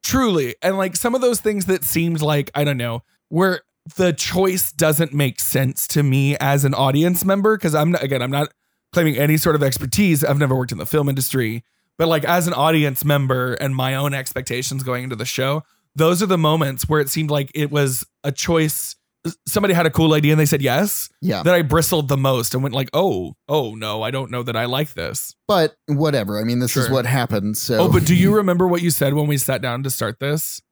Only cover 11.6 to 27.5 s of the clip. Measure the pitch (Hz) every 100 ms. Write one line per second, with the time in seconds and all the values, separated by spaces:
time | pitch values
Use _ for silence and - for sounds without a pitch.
11.6 | _ _ _ - 160 160 143 175 170 131
12.6 | 151 160 147 131 147 143 135 127 123 120
13.6 | 139 131 127 135 143 139 131 131 131 120
14.6 | 131 135 127 123 127 113 123 - 131 151
15.6 | - _ _ 143 160 175 202 180 156 160
16.6 | 143 131 - 151 139 156 156 147 139 151
17.6 | 147 147 139 127 - _ 143 135 - 165
18.6 | 156 - - - _ _ 165 - - 208
19.6 | 202 170 160 156 160 151 147 156 147 147
20.6 | 135 131 202 - - _ 185 101 160 175
21.6 | 151 160 156 170 139 139 135 127 117 127
22.6 | 135 131 135 151 190 98 82 - - 151
23.6 | 120 110 107 107 113 135 131 123 120 113
24.6 | 120 131 156 - 80 - - - - 196
25.6 | 156 _ - 143 156 139 101 104 113 123
26.6 | 123 139 123 131 120 131 120 110 101